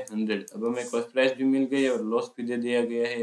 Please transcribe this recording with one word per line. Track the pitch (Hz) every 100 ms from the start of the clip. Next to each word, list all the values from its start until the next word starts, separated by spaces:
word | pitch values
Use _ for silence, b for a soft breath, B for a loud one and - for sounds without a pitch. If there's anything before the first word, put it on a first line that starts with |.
| 127
hundred। | 107 107 101 -
अब | 104 117
हमें | 123 120
cost | 117 117
price | 131 131 127
भी | 135
मिल | 135 127
गई | 139 135
और | 117
loss | 107 117 - -
भी |
दे | 120 123
दिया | 120 120 117
गया | 117 120
है | 120